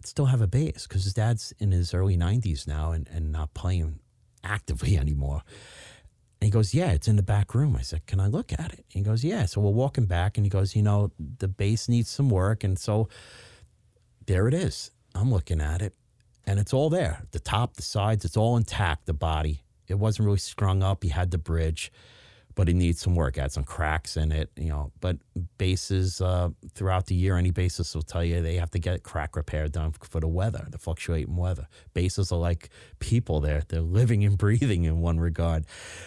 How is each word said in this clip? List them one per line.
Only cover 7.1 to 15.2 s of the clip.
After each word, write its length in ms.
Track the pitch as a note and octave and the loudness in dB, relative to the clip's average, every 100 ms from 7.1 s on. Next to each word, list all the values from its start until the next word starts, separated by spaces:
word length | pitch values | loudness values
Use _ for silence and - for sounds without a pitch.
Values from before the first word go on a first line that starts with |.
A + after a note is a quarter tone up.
in 60 | G#2+ | 2
the 60 | |
back 300 | G2 G2+ G2+ A2+ | 4 2 2 2
room." 200 | D3 G2+ | 2 0
I 40 | |
said, 240 | B1+ E2 - | -2 -6 -4
"Can 140 | G2 | -2
I 60 | G2 | 0
look 240 | C3+ A#3+ | 0 -2
at 200 | - E3 | -6 -6
it?" 120 | - - | -10 -10
He 120 | - | -4
goes, 220 | G2+ A2 | 0 0
"Yeah." 220 | C#3 A3 G#2 | 0 0 0
So 140 | - | 2
we're 100 | G2+ | 2
walking 340 | G#2 C3+ - G#2+ | 2 2 0 0
back 320 | F2 F#2 - | 2 2 2
and 80 | G2+ | 2
he 40 | |
goes, 260 | G2 F#2+ - | 2 2 2
"You 40 | |
know, 280 | G#2 G#2 G2+ - | 4 4 2 -2
the 280 | D2+ B2+ F#2+ | -10 -6 -4
bass 380 | F#2+ G2+ A2+ - | 0 0 0 2
needs 200 | A#2+ A2+ | 0 0
some 200 | - C#3 | 0 2
work." 340 | F#2+ F#2 A2 G2+ | 4 2 2 0
And 120 | F#2 | -2
so 280 | - G#2+ A2 - - - - - - _ _ _ _ _ - | 0 0 0 -6 -20 -20 -20 -20 -20 _ _ _ _ _ -2
there 220 | F#2 G#2+ | 2 2
it 60 | |
is. 380 | D#3+ F#3 - - _ _ | 2 0 -4 -12 _ _
I'm 140 | - | -2